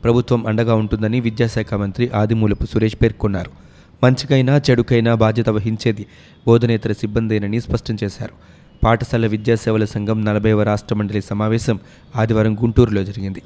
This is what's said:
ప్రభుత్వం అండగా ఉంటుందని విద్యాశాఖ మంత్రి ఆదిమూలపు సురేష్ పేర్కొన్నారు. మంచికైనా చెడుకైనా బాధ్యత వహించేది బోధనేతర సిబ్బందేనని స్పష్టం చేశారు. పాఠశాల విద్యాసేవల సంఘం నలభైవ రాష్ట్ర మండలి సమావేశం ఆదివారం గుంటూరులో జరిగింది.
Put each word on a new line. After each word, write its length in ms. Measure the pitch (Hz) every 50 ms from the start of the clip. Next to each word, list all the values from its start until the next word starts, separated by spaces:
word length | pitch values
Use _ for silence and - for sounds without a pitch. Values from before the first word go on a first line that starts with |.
| -
ప్రభుత్వం 420 | 120 120 123 120 - 127 117 110
అండగా 280 | 110 107 107 117 113 113
ఉంటుందని 460 | 110 107 104 110 104 107 107 113 127
విద్యాశాఖ 540 | 117 117 110 107 120 113 - - 107 - -
మంత్రి 360 | 101 101 98 95 - 120 123 127
ఆదిమూలపు 520 | 104 107 107 113 113 110 104 101 - -
సురేష్ 300 | - - 120 110 110 - -
పేర్కొన్నారు. 480 | - 113 - - - 107 98 90 85 - - - - - - - - - - -
మంచికైనా 600 | - 127 131 131 - - 143 135 127 127 139 147 135 -
చెడుకైనా 440 | 127 120 120 - 127 117 113 117 117
బాధ్యత 340 | 113 110 110 107 117 113 -
వహించేది 580 | 107 107 98 113 110 104 - 117 110 107 101 - - - - - - - _
బోధనేతర 460 | 117 117 117 113 117 117 107 - 113
సిబ్బందేనని 680 | 104 - - 104 104 117 113 110 110 107 101 101 107 117
స్పష్టం 360 | 120 - - 113 - - 113 104 107
చేశారు. 280 | 101 - - 113 107 - - - - - - - - - - -
పాఠశాల 420 | 110 117 110 123 - - 117 113
విద్యాసేవల 580 | 110 107 107 107 120 117 110 - 113 110 110 110
సంఘం 400 | 104 - 110 104 101 110 110 107
నలభైవ 380 | 107 104 107 104 110 107 107
రాష్ట్ర 320 | 107 104 104 104 - - 113
మండలి 280 | 104 107 98 101 104
సమావేశం 560 | 95 - 101 104 107 107 110 117 - - 113 92 - - - - - - -
ఆదివారం 380 | 120 110 110 113 110 107 110 107
గుంటూరులో 500 | 104 120 120 110 123 123 110 104 101 95
జరిగింది. 380 | 98 98 - 98 98 95 90 -